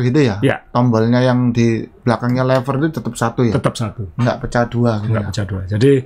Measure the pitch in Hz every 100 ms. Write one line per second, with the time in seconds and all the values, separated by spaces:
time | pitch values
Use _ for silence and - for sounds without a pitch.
0 | 123 135 135 101 131 113 - 123 123 110
1 | 113 123 127 123 123 120 117 113 - -
2 | - 117 123 127 127 131 127 131 160 156
3 | 107 - 117 - 120 113 - - 110 -
4 | 98 - 120 113 - 123 120 120 120 110
5 | 107 110 101 95 98 98 92 104 135 139